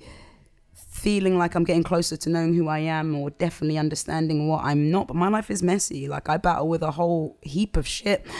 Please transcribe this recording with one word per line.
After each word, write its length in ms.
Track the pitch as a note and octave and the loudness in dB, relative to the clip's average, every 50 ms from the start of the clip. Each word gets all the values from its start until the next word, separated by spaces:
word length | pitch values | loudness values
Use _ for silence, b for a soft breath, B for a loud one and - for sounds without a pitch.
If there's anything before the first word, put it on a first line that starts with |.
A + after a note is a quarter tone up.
| B B B B B B B B B B B B _ _ - | B B B B B B B B B B B B _ _ -20
feeling 640 | - - - - - - G#3 G#3 G3+ F#3+ F#3+ F#3 F3 | -20 -18 -14 -8 -2 0 2 2 4 4 4 4 2
like 160 | F3 E3+ - | 2 2 2
I'm 100 | E3+ E3 | 0 2
getting 200 | F3 E3+ E3+ D#3+ | 2 2 2 2
closer 320 | - F3 E3+ E3+ - D#3+ | 2 2 0 0 0 -4
to 120 | D3+ - E3 | -4 -2 0
knowing 240 | E3+ E3 E3 E3 | 0 2 2 2
who 160 | E3+ F3 E3 D#3 | 2 2 2 2
I 120 | D#3 D#3 | 0 -2
am 340 | D#3 D#3+ D#3+ D#3 D#3+ D#3+ D3 | -2 -2 -2 -2 -2 -2 -2
or 160 | C#3+ C#3+ C#3+ | -2 -4 -4
definitely 480 | - - F3+ E3 - - D#3 D#3 D#3 D#3 | -4 -2 -2 -2 -2 -2 -2 0 0 0
understanding 680 | D3+ D#3 D#3 - - - D3+ D#3+ D#3+ D#3 D#3 D3 D3+ D#3 | 0 0 -2 -4 -6 -4 -2 0 0 0 0 0 2 0
what 160 | D#3 - - | 0 0 0
I'm 260 | C#3 D3 D3 D3 D#3 | 2 2 2 4 4
not, 160 | E3+ G3 - | 2 2 0
but 100 | - - | -2 -2
my 120 | E3+ F3 G3 | 0 2 2
life 200 | G#3+ G#3+ G#3+ - | 2 0 -2 -2
is 120 | G#3 F3+ | -4 0
messy. 460 | F3+ F3+ F#3 G3+ - - - C#3 C#3 C#3 | 2 2 2 2 0 -4 -6 -6 -6 -6
Like, 200 | C#3+ C#3+ - - | -6 -6 -2 -2
I 80 | D#3 | 0
battle 320 | F3 - F3+ E3+ - D3 D#3+ | 2 2 2 2 2 0 0
with 140 | E3 D#3+ | 0 0
a 80 | E3 D#3 | -2 -2
whole 480 | D3 E3 E3+ E3+ F3 E3 D#3 - - - | -2 0 0 2 2 0 -2 -4 -8 -12
heap 340 | - D3 C3+ F#3 G#3+ G#3 - | -12 -6 -2 -2 -2 0 0
of 100 | E3 C#3+ | -2 0
shit, 400 | - - - - G3+ G3 - - B B | -2 -4 -4 0 0 0 0 -2 B B